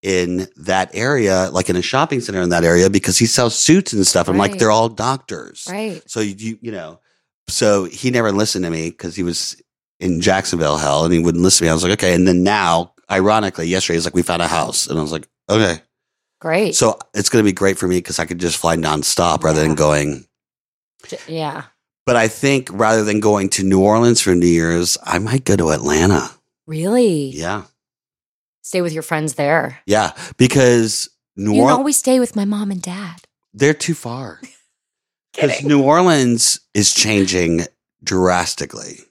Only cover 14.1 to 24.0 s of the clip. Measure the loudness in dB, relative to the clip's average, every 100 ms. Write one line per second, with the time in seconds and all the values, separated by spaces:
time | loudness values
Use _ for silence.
14.1 | -2 -2 0 0 0 -2 -4 -4 -4 -4
15.1 | -8 -12 _ -2 0 2 -2 _ _ _
16.1 | _ _ _ -4 -2 0 0 0 0 -10
17.1 | -6 0 2 2 2 -2 -2 -2 -2 -2
18.1 | -6 -6 -4 -4 -2 0 0 0 -2 -2
19.1 | 0 0 2 0 2 0 2 2 2 -2
20.1 | -6 -14 _ _ _ _ _ _ _ -18
21.1 | -16 -12 -8 -8 -10 -16 _ _ _ 0
22.1 | 2 2 0 0 0 -2 0 2 2 0
23.1 | 0 2 2 0 -2 2 4 4 4